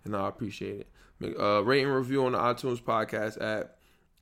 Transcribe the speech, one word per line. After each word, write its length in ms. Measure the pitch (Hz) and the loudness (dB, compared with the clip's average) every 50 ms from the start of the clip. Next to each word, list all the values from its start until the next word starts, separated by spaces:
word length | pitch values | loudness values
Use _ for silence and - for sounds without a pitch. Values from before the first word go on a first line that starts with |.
| - | -8
and 120 | 104 104 | -6 -4
I 120 | 98 98 101 | -2 -2 -4
appreciate 540 | 98 - 120 101 95 - 101 98 101 101 | -4 -6 -6 -8 -6 -8 -8 -8 -8 -10
it. 60 | 110 - - - - - _ - | -12 -14 -20 -20 -20 -20 _ -10
Make, 200 | - - - - | -8 -6 -4 0
uh, 240 | - 104 104 104 98 | 2 4 4 4 4
rate 200 | 113 135 143 135 | 4 4 4 4
and 120 | 139 135 | 2 2
review 300 | 131 131 123 135 139 131 | 0 0 0 2 2 2
on 80 | 127 123 | 2 2
the 40 | 98 | 2
iTunes 420 | 104 120 120 - - 131 123 120 | 2 2 0 0 -2 -2 -4 -2
podcast 600 | - - 113 110 110 110 - 107 107 110 107 - | -2 0 0 0 0 0 -2 -2 -2 -4 -4 -4
app. 300 | - 110 110 107 - - - _ _ _ _ _ _ _ _ _ | -4 -2 -2 -2 -4 -6 -10 _ _ _ _ _ _ _ _ _